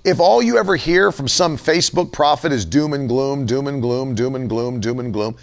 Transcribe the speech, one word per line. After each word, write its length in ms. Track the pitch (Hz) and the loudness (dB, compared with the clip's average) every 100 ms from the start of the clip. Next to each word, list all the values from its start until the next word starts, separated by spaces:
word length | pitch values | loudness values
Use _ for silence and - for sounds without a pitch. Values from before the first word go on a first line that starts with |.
if 160 | 185 175 | 0 4
all 220 | 175 233 | 4 4
you 160 | 233 233 | 4 2
ever 180 | 196 175 | 2 0
hear 360 | 160 175 202 | 2 2 2
from 160 | - 131 | 0 -2
some 300 | - 175 147 | 0 0 0
Facebook 540 | - 170 170 160 170 | 0 2 2 -2 -2
prophet 400 | - 147 151 165 | 2 2 2 0
is 140 | 127 82 | -2 0
doom 280 | 143 151 | 0 0
and 160 | 143 127 | -2 -2
gloom, 360 | 127 139 139 117 | 0 0 -2 -2
doom 220 | 131 139 | -2 -2
and 140 | 139 | -2
gloom, 340 | 120 123 135 113 | -2 -2 -2 -2
doom 200 | 127 131 | -2 -4
and 120 | 123 | -4
gloom, 320 | 113 123 123 | -4 -4 -4
doom 200 | 110 123 | -4 -4
and 120 | 120 | -4
gloom, 240 | 104 107 117 | -4 -4 -6